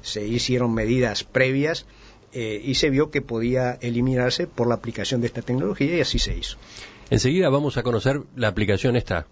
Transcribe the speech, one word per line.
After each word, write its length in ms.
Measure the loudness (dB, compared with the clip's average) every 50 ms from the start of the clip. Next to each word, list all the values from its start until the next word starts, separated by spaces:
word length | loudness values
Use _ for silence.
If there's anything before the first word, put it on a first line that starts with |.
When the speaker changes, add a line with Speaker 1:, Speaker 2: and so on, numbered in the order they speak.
Speaker 1:
se 260 | -12 -10 -8 -6 -4
hicieron 460 | -2 -2 -2 0 0 0 2 2 2
medidas 500 | 2 0 2 2 2 2 2 2 0 -4 -8
previas 600 | -4 0 2 2 2 2 0 0 0 -2 -4 -8 -14 -20 -20 -20 -20 -20 -20 -20 -14
eh, 280 | -10 -8 -6 -6 -6 -6
y 120 | -4 -2 0
se 160 | 0 2 2
vio 200 | 2 2 0 0
que 100 | 0 -4
podía 580 | -4 -2 -4 -2 0 0 2 2 0 0 -2 -4
eliminarse 640 | -6 -2 0 0 2 2 2 2 2 2 0 -2 -4
por 200 | -4 -2 -2 0 0
la 60 | 0
aplicación 460 | 0 -2 -8 -8 -6 -4 -2 -2 0
de 60 | -2
esta 160 | -2 -4 -6
tecnología, 540 | -4 -2 -2 -2 0 -2 0 0 0 0 2
y 40 | 0
así 180 | 0 0 0 0
se 180 | -2 -2 -2
hizo. 200 | -6 -6 -8 -12 -14 -18 -20 -20 -20 -20 -20 -20 -20 -2 0
Speaker 2:
Enseguida 400 | 0 2 4 2 2 4 4 4
vamos 260 | 4 2 2 0 -2
a 60 | -2
conocer 400 | -2 0 0 2 2 0 0 0 -4 -10 -6
la 120 | -2 0 0
aplicación 480 | 2 2 2 2 2 2 2 2 2
esta 300 | 0 0 -2 -4 -4 -4 -8